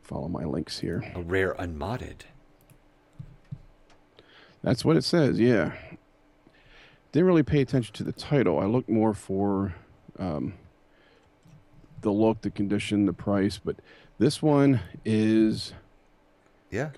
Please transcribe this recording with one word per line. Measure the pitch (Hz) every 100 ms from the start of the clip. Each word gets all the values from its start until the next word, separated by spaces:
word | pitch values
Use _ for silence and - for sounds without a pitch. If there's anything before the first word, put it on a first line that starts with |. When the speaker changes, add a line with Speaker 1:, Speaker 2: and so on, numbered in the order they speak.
Speaker 1:
Follow | - - -
my | -
links | 80 69 - -
here. | - 85 -
Speaker 2:
A | 90
rare | 85 95 95 -
unmodded. | 90 78 85 123 - - - - _ _ _ _ _ _ _ _ - - _ - - _ _ _ _ - _ - - _
Speaker 1:
That's | - 127
what | 127 165
it |
says, | - 175 139 78
yeah. | 117 113 78 - - - _ _ _ _ _ _ _ - - _ _
Didn't | 143 185
really | 170
pay | 139 147
attention | 131 139 117
to | -
the | -
title. | - - 147 101 76
I | 95
looked | 123 -
more | 110 110
for, | 101 - 95 101 98 98 87 - _ - -
um, | 92 73 65 - - _ _ _ _ _ _ _ _ - _ - - -
the | 110
look, | 101 110 110
the | 104
condition, | - 101 101 - 101 101
the |
price, | 85 - 101 98 -
but | 82 - - - - _
this | 139 -
one | 156 143 139 131 - -
is | - 110 110 110 110 - - - _ _ _ _ _ _ _ _ _
Speaker 2:
Yeah. | 95 151